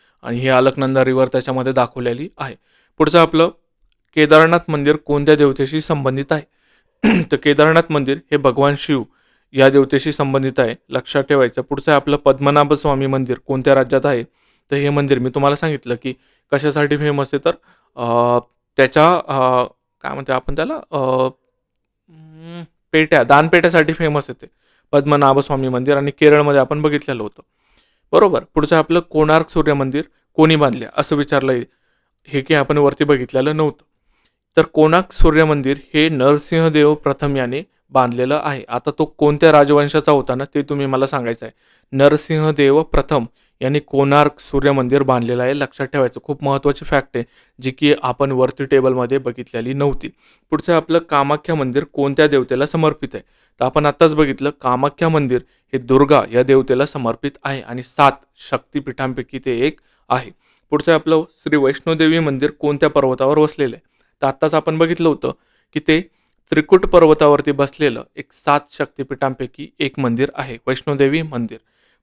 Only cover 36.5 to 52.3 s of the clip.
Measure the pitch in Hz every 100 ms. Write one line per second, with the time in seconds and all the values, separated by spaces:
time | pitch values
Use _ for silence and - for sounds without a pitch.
36.5 | 165 165 151 147 147 143 139 143 135 123
37.5 | 135 196 _ _ 135 123 120 131 147 151
38.5 | 135 101 120 147 143 151 - 147 147 165
39.5 | 151 143 147 143 156 151 143 131 127 143
40.5 | 147 139 143 139 131 139 139 117 117 113
41.5 | _ _ _ - 135 143 147 - 156 156
42.5 | 147 139 147 160 143 - 143 113 _ _
43.5 | - 131 147 - 139 139 143 147 - -
44.5 | 139 139 139 123 139 131 123 117 123 123
45.5 | 143 135 - 135 143 123 - - 143 139
46.5 | 139 143 - - 139 - 120 120 _ _
47.5 | _ 131 131 147 147 127 123 139 127 127
48.5 | - 135 135 131 127 120 135 127 120 117
49.5 | 117 120 139 143 - - _ _ _ -
50.5 | 156 - 165 160 165 165 147 139 147 -
51.5 | 160 131 135 139 - 139 139 151